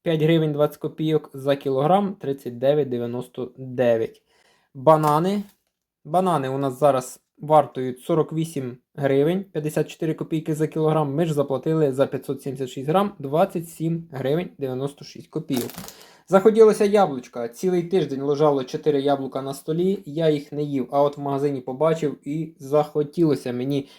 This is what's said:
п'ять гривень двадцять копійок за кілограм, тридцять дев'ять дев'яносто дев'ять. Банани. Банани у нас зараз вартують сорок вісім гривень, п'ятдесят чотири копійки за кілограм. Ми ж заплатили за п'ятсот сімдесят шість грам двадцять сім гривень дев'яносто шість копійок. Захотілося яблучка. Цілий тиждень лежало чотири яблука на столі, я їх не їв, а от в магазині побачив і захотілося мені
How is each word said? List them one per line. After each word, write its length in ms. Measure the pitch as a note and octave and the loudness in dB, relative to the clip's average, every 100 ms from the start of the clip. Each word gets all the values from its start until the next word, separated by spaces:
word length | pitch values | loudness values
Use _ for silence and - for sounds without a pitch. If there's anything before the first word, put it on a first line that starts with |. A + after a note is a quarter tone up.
п'ять 200 | E3+ D#3 | -2 2
гривень 300 | D#3 E3 D#3 | 4 4 2
двадцять 280 | C#3+ D3 - | 2 0 -2
копійок 500 | D3+ - D#3 D3+ - | -10 -4 0 0 -2
за 220 | C#3 C3+ C#3 | -6 -2 0
кілограм, 580 | C#3 C3 D3 F#3+ G3 | 0 2 4 4 2
тридцять 440 | - C3+ C#3 B2 A#2+ | -4 -6 -6 -8 -2
дев'ять 300 | C3 D3+ C3 | 2 2 0
дев'яносто 640 | A#2+ A#2+ A#2+ B2 - B2 - | -2 -4 -6 -8 -10 -10 -12
дев'ять. 640 | C3 B2+ A#2+ A#2 A2+ - _ _ _ _ _ | -8 0 2 2 0 -8 _ _ _ _ _
Банани. 680 | C#3 C3+ D#3 D#3 D3+ F#3 G#3 G3+ _ _ _ _ _ | -2 4 4 4 2 0 -2 -6 _ _ _ _ _
Банани 440 | D3 E3+ F#3 D#3 C3 | -4 0 0 0 -2
у 100 | C3+ | -4
нас 220 | C#3 B2+ | -4 2
зараз 400 | D3 C3 - - _ _ | 2 2 -2 -12 _ _
вартують 600 | D3 D3+ C#3 C3 C3 B2 | 2 4 4 -2 -6 -6
сорок 320 | - E3 D3 | -2 0 0
вісім 440 | D#3+ D#3+ C#3+ B2+ B2 _ | -4 -6 -6 -8 -10 _
гривень, 500 | - C#3 C3+ D3 F#3 | -2 2 2 2 0
п'ятдесят 460 | F#3+ D#3 D3+ D#3+ D3+ | -4 -6 -4 -2 -4
чотири 240 | - D#3+ | -4 -4
копійки 400 | D#3 D#3 D#3+ D#3+ | -4 -4 -4 -4
за 120 | D3+ D3+ | -2 -2
кілограм. 480 | D#3+ D#3 D#3 C#3+ | 0 2 2 0
Ми 120 | C#3 E3 | 0 0
ж 80 | |
заплатили 580 | C#3+ C#3+ C3 D#3+ D#3+ D3 | 0 0 -2 -2 0 2
за 140 | C3 C3+ | 2 0
п'ятсот 360 | C3+ - C#3 | -2 -6 -8
сімдесят 260 | C#3+ C3+ B2+ | -8 -8 -8
шість 200 | C#3+ C3+ | -6 0
грам 240 | F#3 G3+ - | 0 0 -4
двадцять 500 | C#3 D#3 F#3+ F3 E3 | -4 0 0 -2 -10
сім 400 | - D#3+ E3 - | -6 -4 -4 -8
гривень 380 | C3 C3 D#3+ F3+ - | -6 -2 -2 -4 -8
дев'яносто 460 | C3+ B2+ C#3 - | -6 -4 -6 -8
шість 240 | - - - | -20 -20 -12
копійок. 420 | D#3 D#3+ C3 A#2 - - - - - - | -10 -4 -4 -4 -10 -16 -18 -20 -20 0
Захотілося 560 | F#3+ G#3+ G#3+ G#3+ G#3 | 4 6 8 8 6
яблучка. 640 | G3+ G#3 F3 C3 - B2 A#2 | 4 4 2 0 -8 -8 -8
Цілий 340 | - F#3 F3+ | -4 0 0
тиждень 400 | E3+ F#3 C#3+ C3+ | 0 0 0 -2
лежало 420 | C#3+ C#3+ D#3 C#3 | -2 2 4 2
чотири 360 | B2+ D3+ D#3 C#3+ | -2 -4 0 2
яблука 420 | C#3 C3+ C3+ C3+ | 2 0 -2 -8
на 120 | C3+ | -8
столі, 480 | C#3 - D#3+ F#3 G3 D3+ | -8 -4 0 0 -2 -4
я 220 | D3 D#3+ | 0 2
їх 220 | D3 - | 0 -2
не 100 | D3 | -6
їв, 260 | D3 C#3 A#2+ | -4 -4 0
а 120 | C#3+ | 2
от 140 | C#3+ C#3+ | 2 0
в 40 | |
магазині 400 | C#3 C#3 C#3+ C3+ | -4 -2 -2 -2
побачив 680 | B2+ B2+ D#3+ D#3+ D3+ - C#3+ | -6 -2 0 0 -2 -4 -8
і 260 | D#3 D#3+ - | -8 -8 -12
захотілося 920 | C3+ D3+ D3 D3+ D3 - D#3+ C#3 B2+ | -2 0 0 -2 -2 0 2 2 -2
мені 360 | B2 C3+ C#3+ C#3 | -4 -2 -4 -6